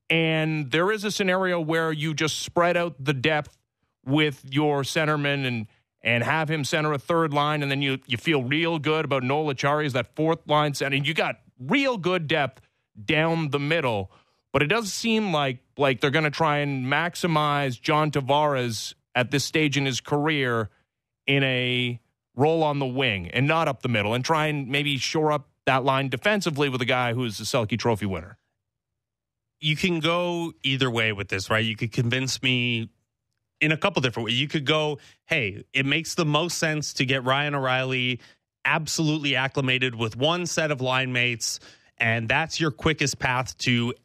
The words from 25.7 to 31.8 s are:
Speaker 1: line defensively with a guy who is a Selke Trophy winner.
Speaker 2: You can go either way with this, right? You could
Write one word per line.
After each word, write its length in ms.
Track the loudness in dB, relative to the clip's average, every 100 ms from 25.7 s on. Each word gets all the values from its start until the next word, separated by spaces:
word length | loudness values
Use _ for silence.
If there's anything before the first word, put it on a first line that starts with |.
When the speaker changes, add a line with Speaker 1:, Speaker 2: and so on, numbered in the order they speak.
| 2
Speaker 1:
line 260 | 2 2 0
defensively 580 | 0 2 2 0 0 0
with 140 | 0
a 40 | 0
guy 280 | 2 0
who 120 | 0 -4
is 140 | -4
a 40 |
Selke 340 | -2 -2 0 0
Trophy 300 | 0 0 -2
winner. 320 | -4 -8 -20 _ _ _ _ _ _ _ _ _ _ _ -6
Speaker 2:
You 160 | -2 0
can 240 | 0 0
go 540 | 0 0 -2 -2 -6 -6
either 260 | -4 0 0
way 220 | 2 0
with 160 | -2 -4
this, 220 | -4 0
right? 120 | 0
You 120 | 0
could 160 | -4